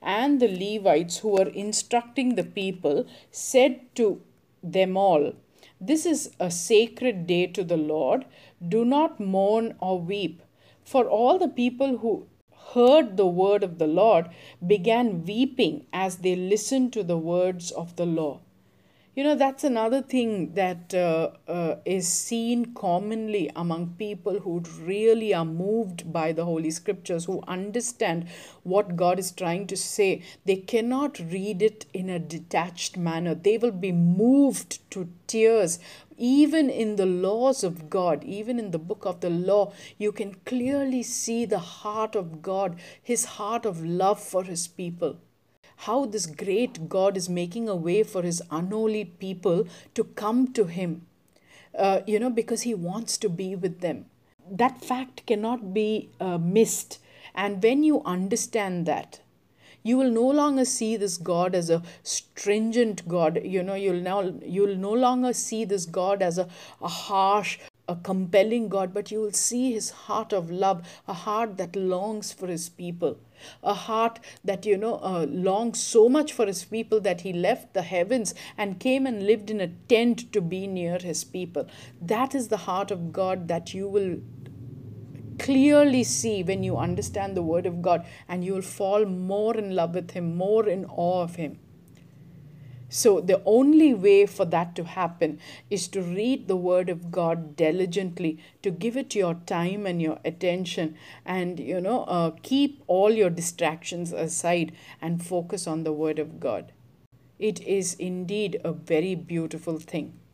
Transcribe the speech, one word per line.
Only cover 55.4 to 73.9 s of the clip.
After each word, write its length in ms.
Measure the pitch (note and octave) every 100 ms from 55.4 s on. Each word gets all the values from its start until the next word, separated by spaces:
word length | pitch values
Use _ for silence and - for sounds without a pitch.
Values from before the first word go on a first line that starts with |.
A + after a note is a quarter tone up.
| A3 A#3+ G3+
be, 380 | F#3+ G#3+ G#3+ - _
uh, 160 | F#3 F3
missed. 600 | E3+ G3+ G#3+ - - - _ - -
And 280 | - G3+ G3
when 200 | A3 C#4
you 200 | D4+ C#4+
understand 800 | - F3+ F#3+ A3+ - A3+ G3 F3+
that, 360 | E3 B2 C#2+ - _ _ _ _ - -
you 140 | G#3+ B3+
will 140 | C4+
no 180 | A3+ B3
longer 380 | D4 D4 C4+ B3+
see 320 | - A3 A3+
this 180 | G3+ F3
God 380 | E3 E3+ F3+
as 160 | F#3 E3+
a 120 | E3 E3+ -
stringent 1040 | - - - - G3+ G#3 A3+ A3+ A#3 G3 E3+
God. 320 | F3 D#3+ E3
You 200 | D3+ F#3
know, 100 | F#3
you'll 300 | G3 G3 F3+
now, 180 | F3+ G3 F#3+ F3
you'll 320 | - F3 G3+ G3
no 160 | G3
longer 400 | A3+ B3+ B3+ B3
see 320 | B3 - A3
this 220 | A3 G3 E3+
God 340 | F3 F#3 G3+
as 160 | F#3 E3+
a, 100 | F3+ - - -
a 60 | F3
harsh, 720 | E3+ - G3 F#3+ G#3 F#3+ - - _ -
a 80 | E3+
compelling 720 | F3 F#3+ F#3 G3 G#3+ A#3+ G#3+
God, 240 | G3 F#3
but 180 | G3 G#3
you 80 | G#3+
will 120 | G#3+
see 400 | G3 - A#3+ C4
his 180 | A3+ F#3+
heart 440 | - - G#3 A3
of 160 | G3+ E3
love, 360 | F3 G3 F#3 F3 - -
a 60 |
heart 420 | F3+ A3 G#3 A#3 F#3+
that 180 | F3
longs 580 | F#3+ F#3+ F3+ G3+ G#3+ G3
for 140 | - F#3
his 220 | E3 E3+
people, 480 | _ F3 F3 E3 A#2 _ _ - -
a 100 | -
heart 460 | G3 -